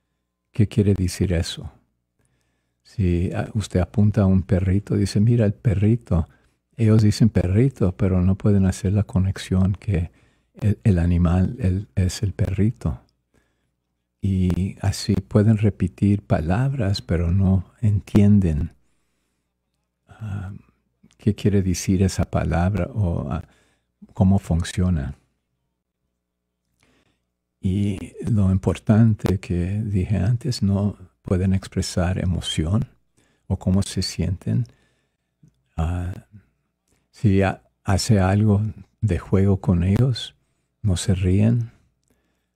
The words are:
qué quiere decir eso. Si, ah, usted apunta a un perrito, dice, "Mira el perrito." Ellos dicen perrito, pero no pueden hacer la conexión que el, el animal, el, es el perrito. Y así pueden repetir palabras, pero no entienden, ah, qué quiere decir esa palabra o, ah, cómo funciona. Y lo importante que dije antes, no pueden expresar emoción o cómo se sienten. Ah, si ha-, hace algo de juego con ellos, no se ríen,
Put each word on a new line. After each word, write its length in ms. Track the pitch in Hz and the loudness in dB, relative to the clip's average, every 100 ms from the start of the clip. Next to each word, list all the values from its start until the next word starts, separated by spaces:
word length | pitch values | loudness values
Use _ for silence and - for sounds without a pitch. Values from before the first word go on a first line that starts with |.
| _ _ _ _ _ | _ _ _ _ _
qué 160 | - 101 | -2 0
quiere 260 | - 101 | 2 2
decir 400 | 95 90 - 92 | 2 -2 -2 -2
eso. 380 | 85 - - - - _ _ _ _ _ _ _ _ _ _ | 0 -4 -8 -14 -18 _ _ _ _ _ _ _ _ _ _
Si, 480 | _ - 92 87 90 | _ -4 0 0 -2
ah, 160 | 104 - | -4 -6
usted 260 | 107 95 92 | -6 -2 -2
apunta 420 | 87 - 104 107 | 0 2 2 4
a 40 | 95 | 2
un 180 | 95 | 2
perrito, 520 | - 90 92 98 - 104 | 2 0 0 -2 0 -2
dice, 240 | 98 107 | 0 2
"Mira 260 | 113 120 104 | 2 2 2
el 80 | |
perrito." 760 | - - 92 104 117 - 85 78 _ _ _ _ - | 0 -2 0 2 0 0 -2 -2 _ _ _ _ -2
Ellos 240 | 110 110 | 2 4
dicen 280 | 107 - 113 | 4 4 2
perrito, 640 | - 90 98 135 - 92 - | 2 2 2 0 0 -2 0
pero 240 | 95 92 | 0 2
no 140 | 90 95 | 2 0
pueden 300 | 107 101 95 | 2 2 2
hacer 280 | - 95 | 0 -2
la 100 | 101 | 0
conexión 720 | - 90 95 - - 92 92 | 0 0 -2 -4 -4 0 0
que 380 | 98 - 90 85 - _ _ _ - | -2 -4 -4 -4 -10 _ _ _ -4
el, 180 | 104 104 | -2 0
el 160 | 110 87 | 2 2
animal, 560 | 87 87 85 90 92 - | 2 2 2 2 0 -2
el, 280 | 92 92 104 - | -2 -2 -4 -2
es 280 | 92 - | -2 -2
el 100 | 101 | -6
perrito. 680 | - 92 95 104 - 80 - _ _ _ _ _ _ _ _ _ _ _ _ | -4 -4 -2 -2 -2 -6 -8 _ _ _ _ _ _ _ _ _ _ _ _
Y 560 | 98 95 90 85 95 - | -2 0 0 0 -4 -4
así 320 | 101 - - | -4 -4 -2
pueden 440 | 95 - 107 104 107 | -2 0 2 4 2
repetir 640 | 107 - 90 - 101 101 | 0 0 -4 0 0 0
palabras, 800 | - 85 80 95 135 139 98 101 | 0 -4 0 -2 -2 -2 -2 -4
pero 300 | - 82 85 | -2 -2 0
no 340 | 95 95 95 - _ | 2 2 0 -2 _
entienden, 920 | 107 101 - 107 101 104 92 73 82 - _ _ _ _ _ _ _ _ _ _ _ _ _ | -2 -2 0 4 6 4 4 0 -4 -10 _ _ _ _ _ _ _ _ _ _ _ _ _
ah, 460 | - 107 101 95 98 - _ _ _ _ _ 110 | -16 -10 -10 -10 -14 -20 _ _ _ _ _ -2
qué 80 | |
quiere 300 | 101 107 98 | 0 0 2
decir 400 | 90 87 - 92 | 0 -2 -2 0
esa 220 | 95 - - | 0 0 -2
palabra 640 | 82 78 80 90 101 87 | -2 -2 0 0 -2 -4
o, 380 | 110 90 85 69 | -2 -2 -2 -6
ah, 120 | - - _ _ _ _ _ - | -8 -10 _ _ _ _ _ -12
cómo 240 | - 95 95 | 0 2 2
funciona. 800 | - 85 85 - 90 85 67 - _ _ _ _ _ _ _ _ _ _ _ _ _ _ _ _ _ _ _ _ _ _ _ _ | 0 -2 -2 -2 0 0 -4 -10 _ _ _ _ _ _ _ _ _ _ _ _ _ _ _ _ _ _ _ _ _ _ _ _
Y 380 | 95 98 101 95 - - - | -4 -2 -2 -4 -10 -12 -2
lo 220 | 107 95 | 0 2
importante 880 | 95 - 90 - 107 117 104 92 92 | 0 0 -2 2 4 4 2 -2 -2
que 420 | - 87 87 104 | -2 -4 -2 -4
dije 360 | 107 98 87 95 | -4 -2 -2 0
antes, 440 | 90 120 - - | 0 -2 -4 -2
no 340 | 98 98 101 - 92 _ | 0 0 0 -4 -14 _
pueden 320 | - 92 95 95 | -4 -2 0 -2
expresar 640 | - 92 - - 87 92 | -4 -6 -6 -2 -2 -2
emoción 720 | 90 85 - - 78 104 139 _ _ _ _ _ - | -2 -4 -4 -4 -2 -2 -4 _ _ _ _ _ -8
o 100 | 95 | -4
cómo 240 | - 95 | 0 0
se 220 | - - | -2 -6
sienten. 640 | 92 - 87 92 - 113 117 _ _ _ _ _ _ _ _ _ _ - | -6 -4 -4 -4 -4 -4 -4 _ _ _ _ _ _ _ _ _ _ -6
Ah, 380 | 82 87 87 - - 104 _ _ _ _ _ _ _ | -6 -4 -8 -12 -18 -20 _ _ _ _ _ _ _
si 320 | _ 107 95 | _ 0 2
ha-, 220 | 95 - _ _ | 2 -2 _ _
hace 360 | - 95 - 104 | -2 -2 2 2
algo 420 | 92 104 107 101 107 - - _ | 2 2 2 2 0 -8 -18 _
de 160 | 107 85 | -2 -2
juego 420 | - 98 98 95 | 0 0 2 0
con 220 | - 87 | 0 0
ellos, 520 | 90 101 131 113 - - _ _ _ _ | 2 2 0 -2 -10 -18 _ _ _ _
no 120 | 107 87 | -4 -2
se 200 | - 90 | -2 0
ríen, 560 | 92 95 110 120 117 - _ _ _ _ _ _ _ | 0 2 2 0 -4 -12 _ _ _ _ _ _ _